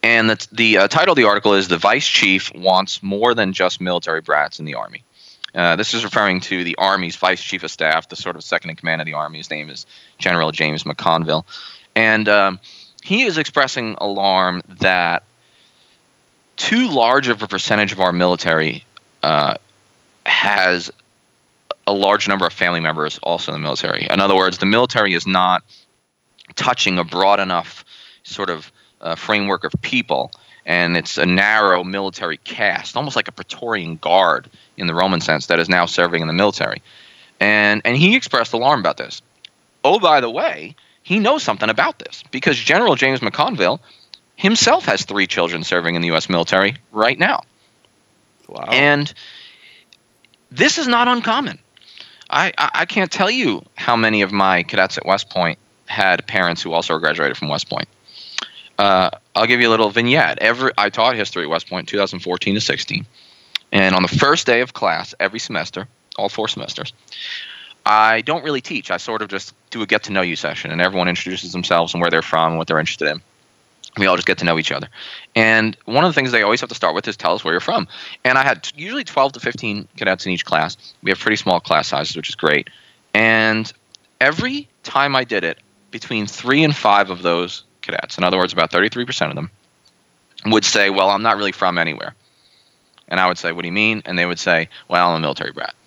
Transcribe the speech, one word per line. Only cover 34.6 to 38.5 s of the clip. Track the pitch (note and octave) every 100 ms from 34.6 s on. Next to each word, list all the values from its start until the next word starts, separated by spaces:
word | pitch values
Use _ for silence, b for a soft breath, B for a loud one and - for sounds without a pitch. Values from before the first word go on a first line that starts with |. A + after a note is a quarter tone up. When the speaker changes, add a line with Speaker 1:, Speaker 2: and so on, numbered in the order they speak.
| b -
Speaker 1:
in | F2+
the | E2
Roman | F#2+ F2+
sense, | - D#2 -
that | E2+
is | E2
now | F2+ F2
serving | - F2 E2+
in | D#2+
the |
military. | E2 G2+ - - - B B B B B B
And, | G2+ G#2+ G#2 G#2 A#2+
and | B2
he | F3+ B3
expressed | - B2+ A2+